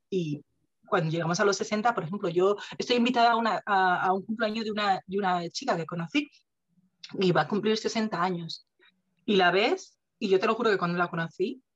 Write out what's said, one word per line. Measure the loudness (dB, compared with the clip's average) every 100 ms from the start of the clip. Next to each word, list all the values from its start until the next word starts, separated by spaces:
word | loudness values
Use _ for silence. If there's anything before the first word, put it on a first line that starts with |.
| _
y | -4 -2 -6 -10 _ _ _ _
cuando | 0 0
llegamos | -2 -2 2
a |
los | 2 0
sesenta, | -2 0 0
por | 0
ejemplo, | -4 -4 -2
yo | 2 2 2 -4 -8
estoy | 0 2
invitada | 2 4 4
a, | 4
una, | 0 -2
a, | 0 2 4 2 0
a |
un | -2
cumpleaños | -2 -4 -2 -2
de | -4
una, | -2 0 -2 -2
de | -2
una | 0 0 -2
chica | -6 -4 -2
que | -4
conocí | -6 -2 -4 -4 _ _ _ _ _ _ _ -12 0
y | 2
va | 2
a | 2
cumplir | -2 0 -2
sesenta | -2 -2 -4 -2
años. | -2 -2 -8 -14 _ _ _ _ _ _
Y | 0 4
la | 4
ves, | 4 2 0 -6 _ _ _
y | 2
yo | 2
te | 4
lo | 2
juro | 2
que | 2
cuando | 0 0
la | -2
conocí, | -2 -6 -4 -4 -4 _